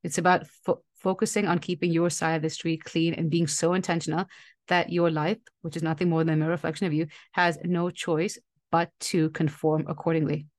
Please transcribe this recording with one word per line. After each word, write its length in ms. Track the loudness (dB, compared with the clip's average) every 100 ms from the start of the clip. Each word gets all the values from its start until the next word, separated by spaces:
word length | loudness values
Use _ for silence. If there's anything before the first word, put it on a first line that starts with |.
It's 140 | -4 0
about 300 | 4 2 0
fo-, 360 | _ -4 -4 _
focusing 520 | _ -4 0 0 0 0
on 120 | 0
keeping 340 | -2 -2 0
your 160 | 2 0
side 280 | 0 -2 0
of 60 |
the 80 | -2
street 320 | -4 -4 -4
clean 280 | -4 -2 0
and 180 | 0 0
being 160 | 0 0
so 280 | 0 0
intentional 500 | 0 0 -2 -2 -4 -4 -10 -20 _ 0
that 220 | 0 2
your 200 | 2 2
life, 280 | 2 -2 -4 -8 _
which 160 | -10 -4
is 60 |
nothing 260 | -2 0 2
more 160 | 2
than 160 | 2 2
a 80 | 2
reflection 380 | 0 -2 -2 -2
of 80 |
you, 120 | 0 -2 -8 -8
has 260 | 0 2 0
no 260 | -2 0 0
choice 480 | -4 -2 0 0 -6 _ _ _
but 200 | 0 0 _
to 280 | -2 0 0
conform 540 | 0 -2 2 0 2 -2
accordingly. 580 | -4 0 0 0 -2 -6